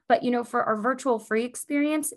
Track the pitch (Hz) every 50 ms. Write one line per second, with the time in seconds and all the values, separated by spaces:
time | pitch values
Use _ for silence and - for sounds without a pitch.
0 | _ - 359 - - 247 247 240 240 - - 240 - - 220 214 208 247 262 254
1 | - 269 240 220 208 - 220 226 240 247 247 - - - 285 285 294 302 311 311
2 | 294 - -